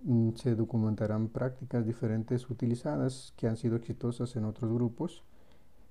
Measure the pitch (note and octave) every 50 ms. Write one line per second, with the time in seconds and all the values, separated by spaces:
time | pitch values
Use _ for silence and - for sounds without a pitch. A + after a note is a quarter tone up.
0 | B3+ D#3+ A#2+ A#2 A2+ A2+ A2+ - - B2 A#2 A2 A2 - - A2+ A2 A2 G#2+ -
1 | A2 G#2 G#2+ G#2+ A2+ A2 - C3+ B2 C3 C3 - B2+ - - A#2+ A2+ A2 A#2 -
2 | - A2 A2 A2 A2 - B2+ B2 - - A#2 - A#2+ A#2 A#2 A#2 - D3+ D3+ C#3+
3 | B2+ C3 B2+ - - - - - - A2+ A2 - - A#2 A2+ A#2 - - A2 -
4 | - A#2+ A#2+ - A#2+ A#2 - A#2 G#2+ G#2+ G2+ - A#2 A2+ A#2 A#2+ B2 A2+ A#2 -
5 | D3+ F3 - - - - - - - - - - - - - - - -